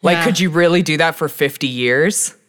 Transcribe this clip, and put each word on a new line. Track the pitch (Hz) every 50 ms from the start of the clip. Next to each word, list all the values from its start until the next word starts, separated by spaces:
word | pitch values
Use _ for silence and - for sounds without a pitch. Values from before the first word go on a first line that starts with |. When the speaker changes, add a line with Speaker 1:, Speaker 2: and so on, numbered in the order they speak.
| -
Speaker 1:
Like, | 170 180 170
Speaker 2:
Yeah. | 170
Speaker 1:
could | 240 202 -
you | 185 185
really | 151 170 175 170 170 175 180
do | - 156 151
that | 165 165 156
for | - 165 147
fifty | - - 147 139 139 - - 135
years? | 123 123 123 123 123 131 156 185 208 - - - - _ _